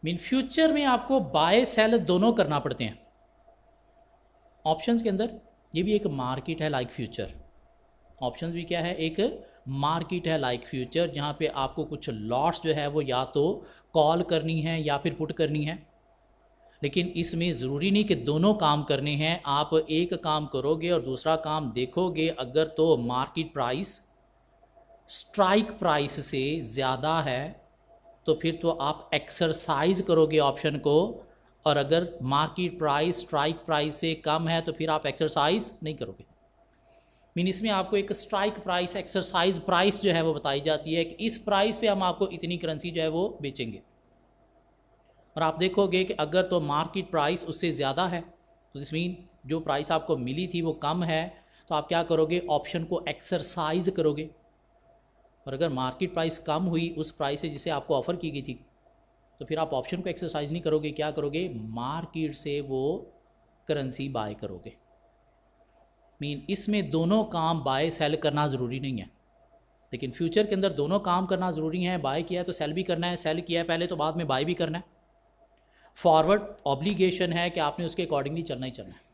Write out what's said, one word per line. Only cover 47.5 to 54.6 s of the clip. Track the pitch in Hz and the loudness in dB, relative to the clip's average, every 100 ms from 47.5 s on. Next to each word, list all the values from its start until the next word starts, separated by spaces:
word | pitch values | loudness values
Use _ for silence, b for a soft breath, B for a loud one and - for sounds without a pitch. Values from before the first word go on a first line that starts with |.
| 156 175 | -4 -2
ज़्यादा | 139 135 135 185 | 0 -2 0 0
है | 170 | -2
तो | 170 - _ _ _ 139 | -8 -20 _ _ _ -12
this | 143 | -6
mean | 156 175 180 - _ 131 | -2 -2 -4 -14 _ -6
जो | 160 | -4
price | 160 143 151 | -2 -2 0
आपको | 160 160 151 | -2 0 -2
मिली | 123 143 180 | -2 -4 -2
थी | 175 | -2
वो | 156 | -2
कम | 156 143 170 | -2 -2 -2
है, | 170 160 175 - b b _ | 0 0 -2 -10 b b _
तो | |
आप | 156 147 | -4 0
क्या | 170 | 0
करोगे, | 170 160 156 175 | 2 2 4 2
Option | 175 151 - 175 | 0 -2 0 -6
को | 160 175 - | -2 -4 -4
exercise | 147 - 180 - 180 156 170 175 | -8 -4 -2 -2 -2 0 0 0
करोगे। | 190 156 147 156 - _ _ | 2 0 0 -6 -12 _ _